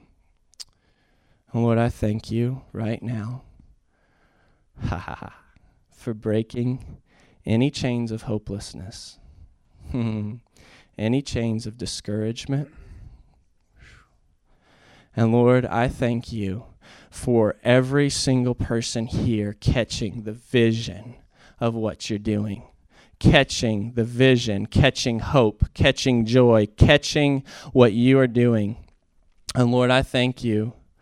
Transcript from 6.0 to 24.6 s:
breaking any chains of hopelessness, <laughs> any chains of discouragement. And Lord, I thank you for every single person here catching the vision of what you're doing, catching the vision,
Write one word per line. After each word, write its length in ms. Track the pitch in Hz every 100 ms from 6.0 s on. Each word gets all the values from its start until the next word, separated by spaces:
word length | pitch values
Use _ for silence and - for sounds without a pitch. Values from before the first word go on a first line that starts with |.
| -
breaking 840 | 107 113 107 113 123 123 131 - - _ _ _ _ -
any 260 | 113 139
chains 400 | - 135 120 117
of 120 | 110
hopelessness, 960 | - 107 - 101 - - 92 - - - - - - _ _ _ -
<laughs> 0 |
any 1300 | 127 113 110 104 120 _ _ - - _ - 107 131
chains 440 | 135 123 113 110 113
of 120 | 117
discouragement. 920 | - - - 104 110 123 - 139 156 - - - - - _ _ _ _ _ _ - - _ _ _ _ _ _ _ _ _ _ _ -
And 160 | 113
Lord, 340 | 120 120 127 120
I 220 | - 127
thank 440 | - 120 120 -
you 340 | 113 98 98 - - - - -
for 460 | - - 117 104 -
every 460 | 117 127 131 143 143
single 460 | - - 131 123 120
person 520 | - 117 117 120 113
here 480 | - 117 110 104 -
catching 640 | - 127 113 - 107 110
the 100 | 107
vision 840 | 110 - 123 113 113 113 90 123 - _ _ _ -
of 140 | 117
what 360 | 113 110 101 -
you're 100 | 104
doing, 440 | 107 104 104 98 - _ _ _ _ -
catching 720 | - 143 135 - 117 107 110
the 100 | 120
vision, 640 | 117 120 131 123 117 98